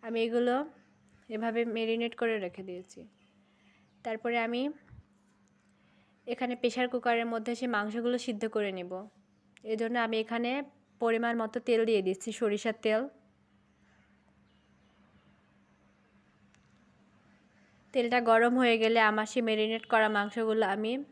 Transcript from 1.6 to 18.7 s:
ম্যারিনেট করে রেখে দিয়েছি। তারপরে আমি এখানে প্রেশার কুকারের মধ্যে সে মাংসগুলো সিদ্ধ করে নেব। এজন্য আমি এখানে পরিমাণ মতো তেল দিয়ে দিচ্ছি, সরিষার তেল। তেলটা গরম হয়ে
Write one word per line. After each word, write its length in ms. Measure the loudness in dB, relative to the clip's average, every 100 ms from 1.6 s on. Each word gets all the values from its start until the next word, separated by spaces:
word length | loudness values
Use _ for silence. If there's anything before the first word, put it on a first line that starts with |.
| -2 -2
ম্যারিনেট 380 | -2 -2 -2 -2
করে 140 | -2 -2 -4
রেখে 180 | -10 -14
দিয়েছি। 300 | -14 -16 -20 -20 _ _ _ _ _ _ _ _ _ -8
তারপরে 320 | -6 -2 0 0
আমি 140 | -2 -4 -6 -16 -20 _ _ _ _ _ _ _ _ _ _ _ _ -10
এখানে 260 | -4 -4 0
প্রেশার 260 | -2 0 -2
কুকারের 360 | 0 0 0 0
মধ্যে 180 | -4 -4 -4
সে 60 | -2 -2
মাংসগুলো 420 | -2 -2 0 -2 -2
সিদ্ধ 180 | -4 -2 -2
করে 160 | -2 -4
নেব। 140 | -8 -10 -12 _ _ _ _ -18 -6
এজন্য 220 | -4 -2 0 0
আমি 100 | -2
এখানে 280 | -2 -2 -2 -4 -6 _ _ _
পরিমাণ 320 | 0 2 0 -2
মতো 160 | -2 -4 2
তেল 140 | 2 4
দিয়ে 120 | 2 2
দিচ্ছি, 220 | -2 -6 -2
সরিষার 380 | 0 0 -2 -2 0
তেল। 160 | 0 -2 -10 _ _ _ _ _ _ _ _ _ _ _ _ _ _ _ _ _ _ _ _ _ _ _ _ _ _ _ _ _ _ _ _ _ _ _ _ _ _ _ _ _ _ _ _ _ _ _
তেলটা 260 | -2 2 2 6
গরম 240 | 6 6 6
হয়ে 140 | 4